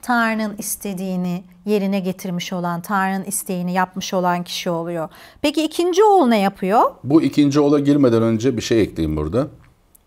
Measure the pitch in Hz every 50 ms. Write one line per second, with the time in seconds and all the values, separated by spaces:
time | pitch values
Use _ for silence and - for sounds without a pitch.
0 | - - 247 233 233 226 220 214 220 208 202 208 220 - - - - 202 196 180
1 | 190 190 185 180 180 180 175 180 202 - - - - 202 208 208 196 190 196 202
2 | 180 185 180 185 - 185 175 175 - - 196 180 175 175 175 170 170 - 220 196
3 | 190 190 190 190 185 - - - - - 190 180 175 180 180 185 185 180 _ 190
4 | 185 - - 185 180 180 175 175 175 - - - - 185 175 165 170 170 175 170
5 | 156 156 - - - - - - - 294 294 320 311 311 - - 339 359 349 349
6 | 440 427 403 381 320 240 233 214 190 196 196 - - 180 196 240 330 571 - -
7 | - 117 139 160 139 135 - - 147 143 135 151 147 143 151 143 139 139 143 147
8 | 139 123 113 113 113 113 113 110 110 135 127 110 - - 117 113 98 - - 82
9 | 82 78 76 76 76 78 85 117 143 156 - - _ _ _ _ _ _ _ _
10 | _